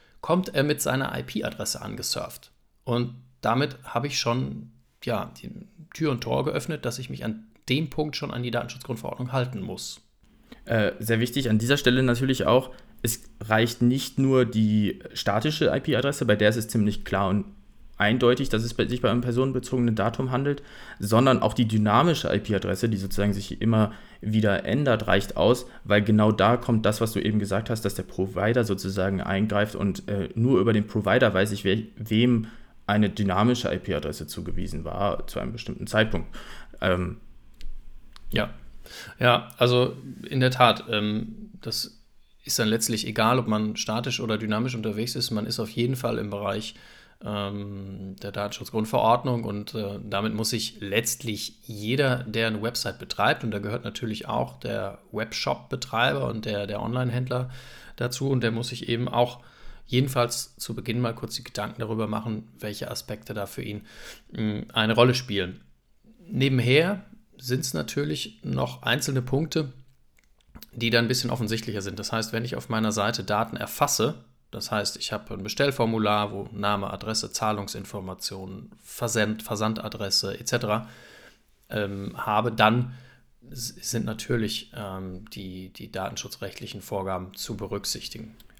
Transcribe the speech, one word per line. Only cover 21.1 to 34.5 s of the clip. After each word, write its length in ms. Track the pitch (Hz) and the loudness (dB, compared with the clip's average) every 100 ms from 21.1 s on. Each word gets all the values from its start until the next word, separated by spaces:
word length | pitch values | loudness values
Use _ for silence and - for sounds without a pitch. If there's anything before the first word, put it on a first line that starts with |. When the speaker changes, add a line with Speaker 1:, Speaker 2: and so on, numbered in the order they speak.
| 113 135 123 | 6 6 6
Speaker 2:
auch 140 | 107 | 4
die 120 | - 113 | 2 2
dynamische 600 | 110 107 110 170 160 - | 4 6 6 6 2 2
I-P-Adresse, 640 | 101 110 101 92 92 113 | 0 2 0 0 0 0
die 80 | 98 | 0
sozusagen 340 | 95 - 101 | -2 2 2
sich 300 | 101 101 - | 0 -4 -2
immer 320 | 110 110 107 - - - | 2 4 4 0 -18 -10
wieder 460 | 107 107 107 98 - | 0 4 4 2 2
ändert, 400 | 131 143 113 104 | 0 2 2 4
reicht 320 | 98 101 - | 2 2 2
aus, 260 | 92 120 - - | 4 4 0 -14
weil 180 | - 104 | 2 4
genau 280 | 104 107 107 | 6 6 6
da 280 | 107 98 123 | 6 4 4
kommt 260 | - 113 | 2 2
das, 160 | 110 110 | 4 2
was 120 | 110 | 0
du 80 | - | 0
eben 180 | - 107 | 2 2
gesagt 320 | 98 95 110 | 2 -2 -2
hast, 160 | 113 101 | -2 -2
dass 80 | |
der 80 | 101 | -4
Provider 600 | - - 95 104 104 120 | -6 -4 -2 0 2 2
sozusagen 580 | 113 95 98 95 95 95 | 2 0 -2 0 0 0
eingreift 520 | - 98 107 104 104 - | 0 0 2 2 0 0
und, 320 | 101 92 - | -2 -2 -4
äh, 200 | 101 90 | -4 -2
nur 260 | - 120 117 | 2 4 6
über 140 | 107 | 6
den 120 | 110 104 | 4 2
Provider 460 | 110 98 117 120 | 0 4 6 6
weiß 200 | 92 101 | 4 2
ich, 120 | 196 | 2
we-, 220 | 101 104 - - | 0 0 -2 -10
wem 520 | 107 110 123 117 110 - - - - | 0 4 4 4 0 -10 -20 -12 0
eine 220 | 104 104 | 4 4
dynamische 640 | - 98 92 117 120 - | 2 2 4 4 4 0
I-P-Adresse 540 | 90 - 76 73 73 78 | -2 -2 -2 -2 -6 -8
zugewiesen 580 | - 85 | -8 -4